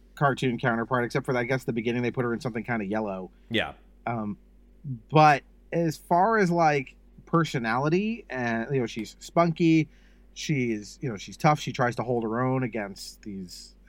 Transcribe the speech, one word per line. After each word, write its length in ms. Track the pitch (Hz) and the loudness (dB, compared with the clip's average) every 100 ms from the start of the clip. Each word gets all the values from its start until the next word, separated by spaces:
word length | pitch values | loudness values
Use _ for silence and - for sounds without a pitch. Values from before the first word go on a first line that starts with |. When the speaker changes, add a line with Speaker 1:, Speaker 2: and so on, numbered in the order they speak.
| - - | -20 0
Speaker 1:
cartoon 420 | 143 123 131 117 | 2 2 0 0
counterpart, 460 | 131 113 113 127 120 | 0 0 0 0 0
except 200 | 143 127 | -2 0
for, 100 | 127 | 0
I 60 | |
guess, 200 | 120 135 | 0 -2
the 100 | - | -2
beginning 280 | 117 113 120 | -2 -2 0
they 80 | 120 | -2
put 120 | 110 120 | -2 -2
her 80 | |
in 60 | 117 | -2
something 240 | 123 113 | -4 -6
kinda 220 | 110 117 98 | -4 -4 -2
yellow. 440 | 107 107 95 92 - - | -2 -2 -6 -10 -16 -4
Speaker 2:
Yeah. 220 | 110 76 - - - - | -2 -2 -6 -20 -10 -6
Speaker 1:
Um, 300 | 117 107 101 - - - - 147 120 - | -4 -6 -8 -14 -20 -20 -16 -12 -12 0
but 320 | 156 151 135 - - - | 6 8 6 0 -20 -6
as 240 | 165 165 151 | -2 -2 -4
far 420 | - 175 202 220 | 0 2 4 4
as, 100 | 185 | 2
like, 460 | 170 160 147 131 - - - - | 4 4 2 -2 -14 -20 -20 -2
personality, 1000 | 165 156 135 117 120 147 180 214 233 - | 0 0 -2 0 0 2 0 0 -6 -8
and, 360 | 127 120 113 117 | -6 -2 -2 -2
you 60 | 139 | -2
know, 80 | 113 | -2
she's 280 | 117 104 - | -4 -10 -12
spunky, 680 | - 170 170 160 170 160 151 - - - - | -2 2 2 4 4 4 2 -6 -20 -20 -20
she's, 640 | - - 143 120 107 101 - | -12 -4 -2 0 -2 -8 -10
you 80 | 131 | -8
know, 80 | 98 | -8
she's 200 | - 95 | -10 0
tough, 220 | 160 151 | 2 2
she 120 | - | -2
tries 240 | 120 120 120 | -2 -2 -2
to 60 | |
hold 200 | 117 120 | -4 -2
her 180 | 113 117 | -2 -2
own 220 | 127 131 | 0 0
against 580 | 127 110 101 98 - - | -2 -4 -8 -10 -16 -16
these, 540 | 107 95 87 - - - | -14 -12 -12 -16 -20 -20